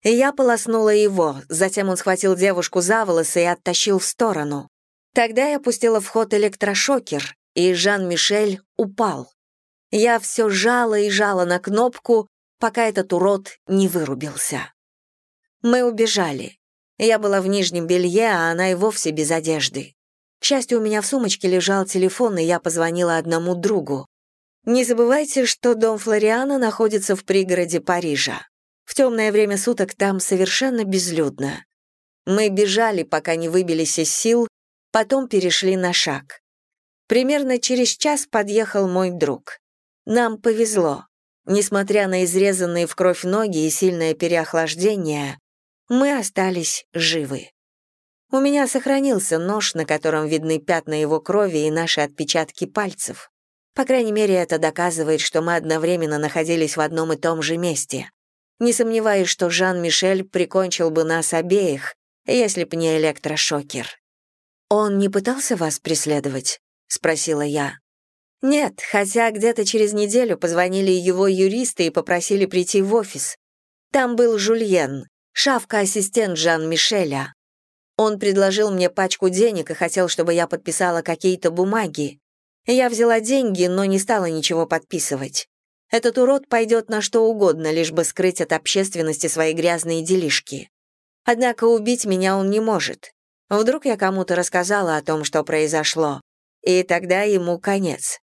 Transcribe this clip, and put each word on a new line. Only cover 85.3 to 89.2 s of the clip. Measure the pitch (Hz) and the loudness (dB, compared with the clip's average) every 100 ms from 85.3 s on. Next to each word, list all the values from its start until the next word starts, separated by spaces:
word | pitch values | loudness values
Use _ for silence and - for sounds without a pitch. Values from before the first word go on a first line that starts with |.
| 139 - _ _ _ _ | -8 -10 _ _ _ _
Этот | 233 233 233 | 0 0 2
урод | 247 277 269 | 2 2 0
пойдет | 233 226 226 220 | -2 2 0 0
на | 214 | -4
что | 202 226 226 | 0 2 2
угодно, | 220 196 160 160 | 4 2 2 0
лишь | 160 160 | 0 0
бы | 160 | 0
скрыть | 160 - 185 180 | -2 0 -2 0
от | 160 | -2
общественности | 160 - 196 190 175 160 156 | -2 0 -2 -2 -2 -4 -2